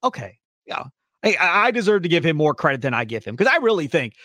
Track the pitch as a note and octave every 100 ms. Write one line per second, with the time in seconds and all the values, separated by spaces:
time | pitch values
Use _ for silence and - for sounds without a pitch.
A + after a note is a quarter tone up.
0 | B3 - G2 - _ _ - - C3+ _
1 | _ _ G#3+ D#3+ F3+ F#3 A#3 A#3+ G3 G#3
2 | E3+ E3+ E3 D3+ D3+ C#3+ D#3 C3+ C3 A#2+
3 | A2+ A2+ - A#2 A3+ D#4+ A#3 G3+ D3 D#3+
4 | A#2+ -